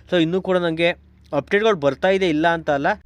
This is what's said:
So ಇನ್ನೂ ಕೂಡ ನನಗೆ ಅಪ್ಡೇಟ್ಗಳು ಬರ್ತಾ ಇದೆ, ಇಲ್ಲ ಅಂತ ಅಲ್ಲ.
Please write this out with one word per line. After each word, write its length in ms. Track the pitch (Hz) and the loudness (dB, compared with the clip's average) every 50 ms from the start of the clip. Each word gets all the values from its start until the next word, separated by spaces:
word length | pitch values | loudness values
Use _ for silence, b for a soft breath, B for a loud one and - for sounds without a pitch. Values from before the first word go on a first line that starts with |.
| B B | B B
So 100 | 180 175 | 0 0
ಇನ್ನೂ 200 | 165 160 175 190 | 0 2 0 -2
ಕೂಡ 160 | 180 190 185 | -2 0 -2
ನನಗೆ 320 | 180 175 170 160 160 170 170 170 - - - _ _ - - - | 0 0 -2 -2 0 0 0 -2 -4 -10 -20 _ _ -12 -6 -4
ಅಪ್ಡೇಟ್ಗಳು 420 | 143 135 - 202 208 220 226 214 | -4 -2 0 0 2 2 2 0
ಬರ್ತಾ 320 | 160 139 139 135 - - | 2 0 -2 0 0 0
ಇದೆ, 220 | 185 196 190 190 175 | 0 2 2 0 0
ಇಲ್ಲ 180 | 151 151 160 | 0 2 0
ಅಂತ 220 | 170 170 165 156 - | 0 0 0 -2 -2
ಅಲ್ಲ. 180 | 147 139 143 175 208 - - | -2 0 0 -2 -2 -4 -8